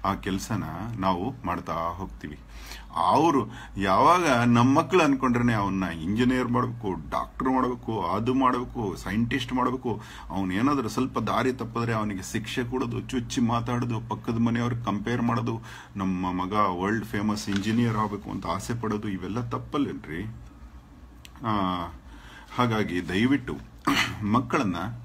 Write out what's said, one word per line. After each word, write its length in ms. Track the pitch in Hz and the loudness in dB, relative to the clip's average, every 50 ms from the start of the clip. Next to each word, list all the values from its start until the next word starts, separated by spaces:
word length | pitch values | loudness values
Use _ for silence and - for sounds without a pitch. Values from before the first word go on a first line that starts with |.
| - | 0
ಆ 100 | 95 98 | 0 -2
ಕೆಲ್ಸನ 500 | 92 - 101 92 95 - - 113 95 82 80 80 85 104 123 117 98 | -2 -2 -4 -4 -4 -2 -4 -4 -4 -4 -6 -6 -8 -8 -8 -6 -2
ನಾವು 360 | 92 95 92 87 95 131 - - - | 0 0 0 0 -2 -4 -6 -6 -4
ಮಾಡ್ತಾ 280 | 85 87 85 82 85 | -4 -4 -4 -4 -6
ಹೋಗ್ತೀವಿ. 640 | 80 82 82 85 85 85 92 - - - - 76 - - - - - - - - - - - - - | -4 -2 -2 -4 -4 -6 -8 -10 -10 -12 -12 -12 -12 -14 -16 -18 -16 -16 -14 -14 -14 -16 -16 -8 -2
ಅವ್ರು 520 | 85 85 90 104 131 156 170 147 131 107 - - - - - - | 2 4 6 6 6 6 6 4 2 0 0 -8 -14 -16 -12 -6
ಯಾವಾಗ 500 | 101 101 98 95 107 131 156 170 185 175 151 127 117 120 | -2 2 4 4 6 6 6 6 6 4 4 4 4 6
ನಮ್ 280 | 120 117 117 120 131 139 | 6 6 8 8 8 6
ಮಕ್ಳು 300 | 156 165 - 185 185 160 | 4 4 6 4 6 6
ಅನ್ಕೊಂಡ್ರೇನೆ 500 | 143 139 127 131 127 117 120 120 120 117 | 6 4 4 2 2 2 4 4 2 2
ಅವನ್ನ 280 | 107 101 95 95 95 | 2 0 0 0 0
ಇಂಜಿನಿಯರ್ 680 | 92 85 82 82 78 90 107 113 123 123 131 127 127 117 | -2 -2 -4 -4 -2 -2 2 2 4 4 4 2 0 2
ಮಾಡ್ಬೇಕು, 600 | 120 123 120 120 120 - - 98 90 80 73 67 | 2 0 0 0 -4 -4 -4 -4 -4 -4 -6 -4
ಡಾಕ್ಟರ್ 380 | 71 67 62 - - - 127 131 | -4 -4 -4 -4 -6 -4 0 2
ಮಾಡ್ಬೇಕು, 540 | 131 127 127 123 123 120 - - 110 104 | 2 2 2 0 -2 -4 -4 -4 -2 -2
ಅದು 320 | 90 85 92 107 113 123 127 | 0 0 0 0 2 2 2
ಮಾಡ್ಬೇಕು, 640 | 135 131 123 123 123 123 120 - 123 110 95 82 | 4 4 4 4 2 -2 -4 -4 -2 -2 -2 -4
ಸೈಂಟಿಸ್ಟ್ 560 | 78 - 92 95 113 117 117 139 135 120 - | -4 -4 -2 0 0 2 2 0 -2 -2 -2
ಮಾಡ್ಬೇಕು, 500 | 127 127 123 127 123 127 - 123 104 - - - - - - - | 0 2 2 2 0 -2 -2 -4 -4 -4 -8 -14 -16 -16 -12 -6
ಅವ್ನ್ 240 | 82 95 98 92 | -4 -2 -2 0
ಏನಾದ್ರೂ 360 | 90 101 120 143 147 139 113 104 | 0 2 2 4 2 2 0 0
ಸ್ವಲ್ಪ 300 | - - 131 123 - 123 | 0 0 -2 0 -2 -2
ದಾರಿ 340 | 113 104 95 110 117 131 | -2 2 2 2 2 2
ತಪ್ಪಿದ್ರೆ 400 | 120 120 117 117 - 120 117 117 | 0 -2 -8 -4 -2 -2 0 0
ಅವನಿಗೆ 400 | 117 110 107 104 101 92 - - | 0 0 -2 -2 -4 -6 -6 -4
ಶಿಕ್ಷೆ 320 | - 110 110 - - 131 120 | -6 -6 -4 -2 -4 -4 -4
ಕೊಡೋದು, 360 | 120 127 131 120 120 120 110 | -2 -2 -2 -2 -2 -4 -6
ಚುಚ್ಚಿ 400 | 113 - 127 127 120 120 - 135 | -6 -2 -4 -4 -4 -2 0 2
ಮಾತಾಡೋದು, 600 | 120 113 117 117 117 123 123 120 120 120 113 110 | 2 4 2 0 0 0 -2 -2 -2 -2 -4 -4
ಪಕ್ಕದ 380 | - - 110 107 - - 113 113 | -4 -6 -6 -4 -2 -2 0 2
ಮನೆಯವ್ರಿಗೆ 460 | 117 117 117 117 120 120 120 117 - | 2 2 2 2 0 0 -2 -2 -2
ಕಂಪೇರ್ 380 | 101 98 101 104 113 120 123 | -2 -2 -2 -2 -2 0 0
ಮಾಡೋದು, 380 | 120 117 120 113 117 117 113 113 - - - - - - - | 2 2 0 0 0 -2 -4 -6 -8 -14 -16 -16 -18 -12 -6
"ನಮ್ಮ 360 | 101 95 95 92 90 92 90 | -2 -2 0 0 0 -2 -2
ಮಗ 200 | 90 90 92 92 | -2 -2 -2 0
ವರ್ಲ್ಡ್ 520 | 104 107 104 95 90 87 92 101 110 110 98 | 2 2 2 2 2 0 0 0 0 0 -2
ಫೇಮಸ್ 440 | 107 - 104 104 107 104 104 - 107 | -4 -4 0 0 0 0 -2 -2 -2
ಇಂಜಿನಿಯರ್ 480 | 98 98 95 110 110 120 120 117 110 | -2 0 0 2 2 2 2 2 2
ಆಗ್ಬೇಕು" 340 | 107 110 104 101 98 - 101 | 2 0 0 -2 -6 -6 -6
ಅಂತ 160 | 101 98 95 | -8 -6 -4
ಆಸೆ 340 | 85 85 95 - - 120 117 | -4 -4 -4 -4 -4 -4 -4
ಪಡೋದು, 280 | 110 110 107 104 107 107 | -2 -2 -2 -2 -2 -4
ಇವೆಲ್ಲ 400 | 95 90 90 87 98 120 123 120 | -4 -4 -4 -4 -4 -4 -4 -4
ತಪ್ಪಲ್ಲೇನ್ರಿ? 760 | 117 - - - - 147 139 95 76 69 - 76 76 85 104 110 - - - - - - - - - - - - - - - - - - - - - - - | -6 -6 -6 -4 -2 0 0 0 -2 -8 -8 -8 -8 -6 -8 -8 -10 -14 -16 -18 -18 -20 -20 -20 -20 -20 -20 -20 -20 -20 -20 -20 -20 -20 -20 -20 -16 -6 -2
ಆ, 60 | 113 107 104 95 90 90 90 85 82 - - - - - - - - - - - - - | 0 2 2 2 2 0 -2 -4 -6 -8 -14 -18 -18 -18 -18 -18 -20 -20 -20 -18 -8 0
ಹಾಗಾಗಿ 520 | - 123 120 110 107 101 - 85 90 - - | 2 2 2 4 2 0 0 0 -2 -2 0
ದಯವಿಟ್ಟು 480 | 90 98 117 131 143 135 - - 78 - - - - - - - - - - - - - 104 | 2 2 4 4 4 2 0 -6 -8 -8 -10 -16 -20 -4 -2 0 2 2 0 -2 -4 -4 0
ಮಕ್ಕಳನ್ನ 500 | 101 107 123 123 - - 156 123 95 87 85 90 113 120 - | 2 2 2 2 2 0 2 2 0 0 -2 -4 -6 -6 -10